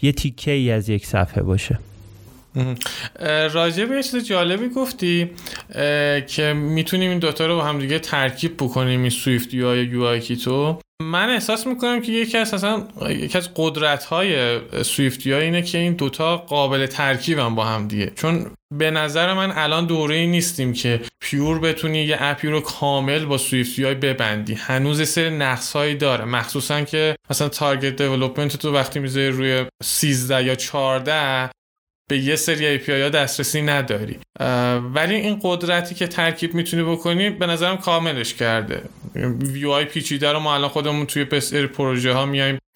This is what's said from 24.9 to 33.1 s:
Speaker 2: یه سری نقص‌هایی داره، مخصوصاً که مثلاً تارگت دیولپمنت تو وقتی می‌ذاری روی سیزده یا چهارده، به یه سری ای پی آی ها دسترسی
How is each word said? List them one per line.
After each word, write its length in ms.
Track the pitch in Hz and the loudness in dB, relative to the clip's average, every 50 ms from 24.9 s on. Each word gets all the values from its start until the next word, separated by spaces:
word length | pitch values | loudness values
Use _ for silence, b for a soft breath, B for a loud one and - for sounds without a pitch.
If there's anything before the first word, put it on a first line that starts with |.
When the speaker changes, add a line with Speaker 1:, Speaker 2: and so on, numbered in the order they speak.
| 151 151 | 2 2
Speaker 2:
یه 60 | 156 | 0
سری 320 | 147 - 170 165 160 160 | 0 2 0 0 0 0
نقص‌هایی 580 | 147 139 131 123 120 - - - 147 147 151 147 | 0 0 0 0 -2 -4 -4 -2 0 0 0 0
داره، 300 | 139 147 135 123 110 110 | 0 2 2 2 0 0
مخصوصاً 580 | 120 123 120 117 - - 139 123 - 147 147 147 | 0 0 -2 -2 -2 -4 -4 -2 -2 -2 -2 -2
که 320 | - - 156 156 156 147 - _ - | -2 0 0 2 0 0 -2 _ -6
مثلاً 180 | 135 - 151 143 | -2 -2 -2 -2
تارگت 480 | - - 151 143 139 131 139 135 131 135 143 | -2 0 0 0 2 2 0 -2 0 0 0
دیولپمنت 540 | 135 131 127 131 127 131 147 147 143 - | 2 2 2 0 0 0 -2 -2 -2 -2
تو 180 | - - 151 143 | -4 -2 0 2
وقتی 260 | 139 127 - - 147 | 2 0 0 -2 -6
می‌ذاری 280 | 139 131 131 139 139 135 | -6 -2 0 0 0 0
روی 360 | 131 131 131 131 131 131 127 127 - _ - | 0 0 0 2 2 0 0 -2 -8 _ -6
سیزده 640 | - - - 165 147 135 127 127 127 135 131 127 | -2 0 2 2 2 2 2 2 2 2 2 2
یا 100 | 127 131 | 2 0
چهارده، 960 | 127 - - - 143 135 135 131 131 127 147 156 156 147 135 135 127 127 123 - _ _ _ _ _ _ _ _ _ _ - | -2 -4 -4 -2 0 0 2 0 0 0 0 0 0 0 0 0 0 -2 -4 -8 _ _ _ _ _ _ _ _ _ _ -2
به 80 | 143 135 | -2 0
یه 180 | 135 139 156 | 2 2 0
سری 300 | 151 - 170 160 147 151 | 0 0 0 0 0 2
ای 120 | 151 143 135 | 2 0 0
پی 140 | - 151 139 | 0 0 0
آی 100 | 135 139 | 0 2
ها 60 | |
دسترسی 540 | 143 | 2